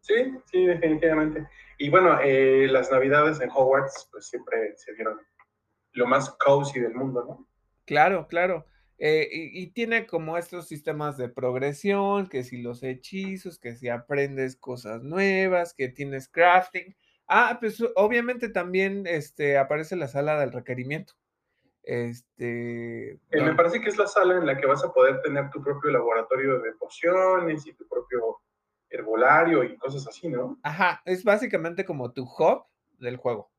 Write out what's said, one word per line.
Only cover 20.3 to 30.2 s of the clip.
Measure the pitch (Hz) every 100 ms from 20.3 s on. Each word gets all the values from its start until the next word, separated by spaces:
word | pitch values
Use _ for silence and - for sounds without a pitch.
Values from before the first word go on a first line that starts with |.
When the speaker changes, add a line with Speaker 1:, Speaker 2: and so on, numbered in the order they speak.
| 151
Speaker 2:
del | 131
requerimiento. | 123 120 123 127 156 196 _ _ _ _ _ _ _
Este, | - 120 120 120 _ _ 120 120 120 120 117 117 110
Speaker 1:
Eh, | - _
me | -
Speaker 2:
don- | - -
Speaker 1:
parece | 508 -
que | 208
es | -
la | -
sala | 208 185 180
en | 151
la | 135
que | 135
vas | 143 -
a |
poder | 131 131 131
tener | 151 139 139
tu | 151
propio | 139 139 147
laboratorio | 127 117 113 113 131 135 127
de | 113
pociones | - 165 - 170 185 185 185 170 151 156
y |
tu | _ -
propio | - - 123 113 - _ _ _ _ _
herbolario | - 107 110 127 147 170 156 123
y | -
cosas | 135 139 139
así, | -